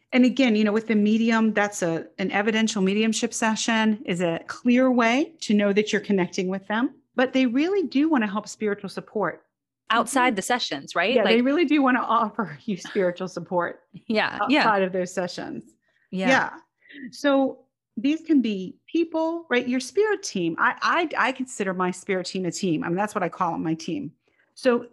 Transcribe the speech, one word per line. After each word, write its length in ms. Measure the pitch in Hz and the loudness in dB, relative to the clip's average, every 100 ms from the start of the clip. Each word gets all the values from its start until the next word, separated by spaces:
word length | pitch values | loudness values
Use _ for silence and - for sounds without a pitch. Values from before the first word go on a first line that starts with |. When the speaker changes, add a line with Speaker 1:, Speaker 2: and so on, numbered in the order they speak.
| _ | _
Speaker 1:
and 120 | 254 247 | 4 4
again, 300 | 254 254 214 | 4 2 4
you 80 | |
know, 80 | 214 | 2
with 140 | 208 220 | 0 0
the 80 | 214 | 2
medium, 580 | 208 220 226 226 220 | 4 2 2 2 2
that's 280 | 208 208 208 | 2 -2 -2
a, 240 | 175 165 - - | -2 -2 -6 -6
an 120 | 190 | -2
evidential 500 | 196 208 220 220 208 | 0 0 2 0 2
mediumship 500 | 190 202 226 220 233 | 0 2 0 0 -4
session 680 | - 226 214 - 226 220 208 - | -2 -2 0 0 2 2 0 -2
is 160 | 175 | -2
a 180 | 180 165 - | -2 -2 -6
clear 440 | - 247 247 262 | -4 2 4 4
way 420 | 247 226 247 320 - | 4 2 2 0 -4
to 140 | - 208 | 0 2
know 180 | 202 | 4
that 180 | 196 214 | 2 2
you're 100 | 202 | 0
connecting 460 | 202 196 175 - 185 | 0 0 0 -2 -4
with 200 | 196 196 | -4 -4
them, 260 | 214 277 - _ - | -2 -2 -6 _ -2
but 180 | 254 | 0
they 140 | 262 262 | 2 2
really 400 | 240 330 403 277 | 2 0 0 0
do 200 | 262 311 | 2 2
wanna 180 | 294 208 | 2 0
help 200 | 202 202 | -4 -8
spiritual 420 | - 214 208 185 | -6 -4 -4 -8
support. 540 | - 180 220 180 - _ _ _ _ - | -12 -8 -4 -4 -4 _ _ _ _ -2
Speaker 2:
Outside 380 | 226 226 269 247 | 0 0 2 2
Speaker 1:
Mm-hmm. 20 | 202 | 2
Speaker 2:
the 60 | |
sessions, 500 | - 247 - 143 - 175 | -2 -2 -4 -8 -4 0
right? 200 | 185 247 | 2 4
Speaker 1:
Yeah, 80 | |
they 140 | 202 226 | 4 4
Speaker 2:
Like 80 | 247 | 2
Speaker 1:
really 200 | 294 294 | 2 2
do 160 | 294 | 4
wanna 200 | 262 247 | 4 2
offer 520 | - 226 214 214 185 147 | 2 0 0 -4 -6 -8
<laughs> 40 | - | -6
you 120 | 185 | -6
spiritual 500 | - 208 180 175 185 | -4 0 0 -2 -8
support 540 | - 170 180 170 - _ - - | -10 -4 -2 -2 -6 _ -14 -4
Speaker 2:
Yeah, 320 | 214 170 - 208 | 0 0 -2 0
yeah. 120 | 294 | 2
Speaker 1:
outside 240 | 226 202 | 4 2
of 80 | 185 | 0
those 180 | 185 180 | -2 -4
sessions. 520 | - 180 - - - - _ _ _ _ | -4 -6 -6 -10 -12 -14 _ _ _ _
Speaker 2:
Yeah. 160 | 185 190 | -2 2
Speaker 1:
Yeah. 220 | 262 - 330 _ _ - 294 254 | 2 0 -6 _ _ -20 -18 -16
So 500 | - 285 269 269 - _ _ _ - | -2 2 2 2 -4 _ _ _ -4
these 240 | 262 320 | -2 0
can 200 | 320 294 | 2 2
be 360 | 226 196 185 - _ | 2 -2 -6 -14 _
people, 580 | 330 330 320 320 330 330 | -2 -2 -2 -2 -4 -2
right? 180 | 247 254 | -2 0
Your 140 | 254 | -2
spirit 420 | 254 - 427 403 | -2 0 0 0
team. 320 | - 196 170 - | -4 -4 -2 0
I, 520 | 233 - 214 294 349 - | -2 0 -2 0 -2 -2
I, 100 | 220 | -2
I 40 | |
consider 400 | 262 254 - 196 | -2 -8 -6 -4
my 180 | 185 180 | -2 -2
spirit 360 | 180 - 190 180 | -2 -4 -4 -4
team 180 | 190 175 | -6 -6
a 60 | |
team. 300 | - 190 151 | -4 -2 -2
I 40 | 175 | -2
mean, 80 | 175 | -2
that's 180 | 208 | -2
what 100 | 208 | -2
I 60 | 175 | -4
call 260 | - 175 165 | -4 -4 -2
'em, 80 | |
my 100 | 170 | -4
team. 380 | 160 - 165 151 - _ _ _ - | -4 -4 -8 -8 -14 _ _ _ -4
So 300 | 262 240 240 | 0 0 -2